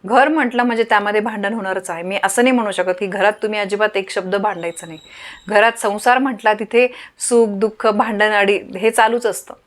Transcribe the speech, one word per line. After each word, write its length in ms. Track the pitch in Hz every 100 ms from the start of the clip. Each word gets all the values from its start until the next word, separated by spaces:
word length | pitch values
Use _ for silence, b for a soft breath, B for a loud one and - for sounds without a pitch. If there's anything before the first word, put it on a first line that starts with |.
| 190
घर 220 | 247 285
म्हटलं 360 | 311 254 247
म्हणजे 200 | 247 226
त्यामध्ये 380 | 226 214 208 214
भांडण 320 | 220 220 202
होणारच 360 | 226 190 185 185
आहे. 140 | 170
मी 160 | 175 196
असं 200 | 196 240
नाही 120 | 247 247
म्हणू 160 | 214
शकत 220 | 185 185 180
की 60 | 202
घरात 280 | 196 196 208
तुम्ही 160 | 214 214
अजिबात 380 | 202 202 214 202
एक 120 | 190
शब्द 260 | 208 185 196
भांडायचं 520 | 208 180 170 165 165
नाही. 120 | 156 B B B B -
घरात 220 | 208 226
संसार 460 | 226 214 208 247 247
म्हटला 360 | 269 214 220
तिथे 340 | 214 214 233 247 B B _
सुख, 280 | - 240 226
दुःख, 380 | 196 214 214 226
भांडण, 440 | 208 220 208 214
अडी 260 | 208 196 202
हे 340 | - 185 220
चालूच 340 | 226 220 240 226
असतं. 280 | - - -